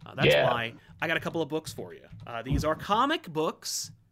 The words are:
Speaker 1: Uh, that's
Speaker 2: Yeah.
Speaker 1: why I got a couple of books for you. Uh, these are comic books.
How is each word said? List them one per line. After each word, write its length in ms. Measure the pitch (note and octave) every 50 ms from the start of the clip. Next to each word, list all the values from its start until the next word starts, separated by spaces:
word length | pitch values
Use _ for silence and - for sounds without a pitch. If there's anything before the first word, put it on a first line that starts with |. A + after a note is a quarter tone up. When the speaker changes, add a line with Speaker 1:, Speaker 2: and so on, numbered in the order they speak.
| -
Speaker 1:
Uh, 80 | - -
that's 140 | - D3 -
Speaker 2:
Yeah. 220 | - A#2 C3 B2
Speaker 1:
why 220 | A#2+ A#2 A2+ A#2 - - - - - -
I 40 | D3+ E3
got 100 | E3 D#3+
a 20 |
couple 220 | - E3+ - E3
of 80 | D#3+ C#3
books 240 | D3+ D#3+ D#3+ - -
for 180 | - F#2 F2
you. 140 | D#2+ - C2+ - - - -
Uh, 140 | - A#2+ A#2
these 240 | A2+ C3+ C#3+ C3+ C#3
are 100 | D#3 D#3
comic 560 | E3 - - G3+ A3+ C4 C#4+ D#4+ F4 - F#3+
books. 600 | C#3+ D#3 D#3 F#3 A#3+ - - - - - - - - - _ _